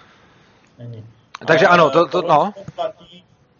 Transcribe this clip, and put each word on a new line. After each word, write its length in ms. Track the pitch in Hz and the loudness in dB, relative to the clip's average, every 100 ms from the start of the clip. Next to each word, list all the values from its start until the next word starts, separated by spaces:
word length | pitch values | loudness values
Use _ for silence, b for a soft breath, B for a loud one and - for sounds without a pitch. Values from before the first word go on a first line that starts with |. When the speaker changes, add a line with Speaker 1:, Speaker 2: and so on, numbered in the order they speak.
| b b b b b b b - | b b b b b b b -20
Speaker 1:
Není. 240 | 117 110 - _ _ - - | -20 -18 -20 _ _ -12 0
Speaker 2:
Takže 200 | 165 185 | 2 4
Speaker 1:
Ale 60 | |
Speaker 2:
ano, 160 | 175 151 | 4 4
to, 160 | 156 165 | 2 0
to, 140 | 180 | -2
Speaker 1:
tohle 140 | 170 151 | 0 0
Speaker 2:
no. 160 | 190 196 | 0 -6
Speaker 1:
to 60 | - | -18
platí, 480 | - 160 - 175 180 _ _ _ | -10 -12 -12 -20 -20 _ _ _